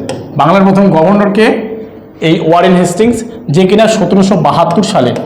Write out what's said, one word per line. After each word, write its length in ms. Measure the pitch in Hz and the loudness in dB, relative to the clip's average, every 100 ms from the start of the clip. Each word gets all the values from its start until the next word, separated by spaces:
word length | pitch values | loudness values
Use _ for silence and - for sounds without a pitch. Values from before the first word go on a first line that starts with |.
| - - - - | -8 -10 -8 -2
বাংলার 240 | 147 196 | 0 2
প্রথম 280 | 190 190 196 | 2 2 2
গভর্নর 420 | 214 180 202 196 | 2 2 2 0
কে? 380 | 202 233 - - - - - - - | 0 0 0 -6 -12 -14 -18 -20 -6
এই 180 | 165 175 | -2 0
ওয়ারেন 360 | 160 170 185 180 | 2 2 2 2
হেস্টিংস, 480 | 180 - 233 233 - - - | 0 0 0 -2 -8 -12 -2
যে 180 | 147 190 | 0 2
কিনা 200 | 202 220 | 2 2
সতেরোশো 480 | 220 170 196 190 - | 0 0 2 2 2
বাহাত্তর 480 | - 170 170 170 | 0 0 0 0
সালে, 320 | 185 151 120 120 | 0 0 -2 -4